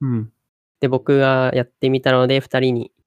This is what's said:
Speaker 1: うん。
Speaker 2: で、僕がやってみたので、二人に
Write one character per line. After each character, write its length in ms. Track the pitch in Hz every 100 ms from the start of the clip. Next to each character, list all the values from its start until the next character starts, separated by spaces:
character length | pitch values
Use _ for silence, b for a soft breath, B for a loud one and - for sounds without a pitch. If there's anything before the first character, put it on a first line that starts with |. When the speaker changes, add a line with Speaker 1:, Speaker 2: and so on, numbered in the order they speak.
Speaker 1:
う 60 | 135
ん。 260 | 117 110 _ _ _ _ _
Speaker 2:
で、 80 | 135
僕 300 | 131 - 139
が 340 | 135 131 127
や 80 | 131
っ 40 | 123
て 220 | _ 131
み 140 | 131
た 80 | 131
の 160 | 127 127
で、 140 | 135
二 200 | - 131
人 140 | 131
に 180 | 120 - _